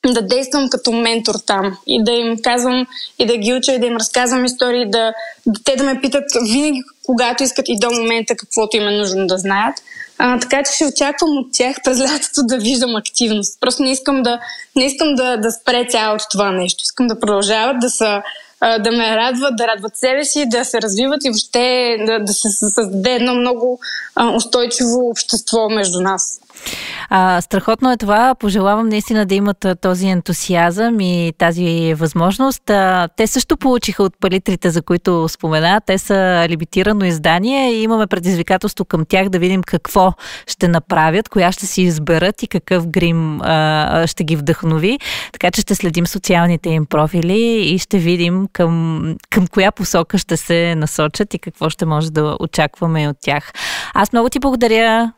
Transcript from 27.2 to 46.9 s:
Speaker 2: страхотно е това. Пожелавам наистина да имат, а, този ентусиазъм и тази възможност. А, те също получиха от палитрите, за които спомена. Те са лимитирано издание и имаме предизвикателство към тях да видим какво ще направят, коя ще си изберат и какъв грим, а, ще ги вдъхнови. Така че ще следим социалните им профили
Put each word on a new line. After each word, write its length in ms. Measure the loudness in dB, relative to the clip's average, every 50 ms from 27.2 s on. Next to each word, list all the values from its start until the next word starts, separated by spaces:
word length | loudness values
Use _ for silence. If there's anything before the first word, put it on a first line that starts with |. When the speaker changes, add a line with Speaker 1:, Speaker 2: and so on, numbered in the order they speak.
| 4 4 2 2
Speaker 2:
страхотно 520 | 0 0 -2 -2 0 0 0 2 2 2
е 40 | 2
това. 380 | 0 2 2 4 6 6 4 2
Пожелавам 540 | 2 0 0 2 2 2 4 2 2 2 0
наистина 380 | 0 -2 -2 0 0 0 2
да 80 | 2 2
имат, 300 | 2 2 0 -2 _ 0
а, 100 | -2 -2
този 320 | 0 0 0 0 2 0
ентусиазъм 960 | 0 0 0 0 -2 -4 -4 -2 0 2 4 4 2 2 0 0 0 2 0
и 320 | 0 0 0 0 0 -2 0 _
тази 560 | 2 2 2 2 0 0 2 2 2 0 0
възможност. 760 | 0 0 -2 0 2 2 2 2 2 0 0 0 -4 _ 0
А, 380 | 2 4 4 4 2 2 0 -2 _
те 100 | -2 -2
също 300 | 0 0 -2 0 _ -2
получиха 460 | 0 2 2 2 2 0 -4 0 0
от 100 | 0 0 0 _
палитрите, 500 | -2 0 0 0 0 -2 -4 0 0 0
за 120 | 0 0
които 460 | 0 0 -2 0 _ 0 0 2 0 -2
спомена. 520 | -4 _ -4 0 0 2 4 4 2 2 2
Те 120 | 0 -2 -2
са 480 | 0 0 2 2 4 2 2 2 2 0
лимитирано 560 | 0 -4 -6 -2 -2 0 2 2 2 2 2
издание 680 | 0 0 2 2 2 2 2 2 0 0 0 0 0
и 100 | 0 0
имаме 240 | 0 0 2 0 2
предизвикателство 800 | 0 -2 -2 0 0 0 0 0 0 0 0 0 -4 -4 -4 -4
към 200 | _ -2 -2 0
тях 240 | _ 2 2 2 2
да 100 | 0 0
видим 240 | 0 2 0 0
какво 500 | -2 -2 -4 -4 _ 0 2 4 4 4 2 _ -10 -16 -16 -16 -12
ще 220 | -12 -4 _ 2 2
направят, 600 | 2 2 0 _ 2 2 4 4 2 0 -2 0
коя 240 | 0 2 2 2
ще 140 | 2 0 -6
си 160 | -4 0 2
изберат 600 | 2 2 2 0 0 2 2 2 2 0 -2 -2
и 60 | -8 -4
какъв 400 | -4 -6 -2 0 0 0 0 0
грим, 520 | 0 2 2 2 2 0 0 -2 -4 -2
а, 680 | 0 0 2 2 2 2 2 2 0 2 2 2 0
ще 180 | 0 -2 -4 -2
ги 120 | -2 -2
вдъхнови. 600 | 0 0 0 -2 0 0 0 0 2 2 0 0 -2 -6 -10 -10 -10 -10 -12
Така 180 | -8 -2 -2 -2
че 100 | 0 -2
ще 140 | -2 -2 -2
следим 320 | 0 0 -2 0 0 -2
социалните 600 | -2 -4 -6 0 2 2 4 4 4 2 0 0 -2
им 160 | 0 0 0
профили 840 | 0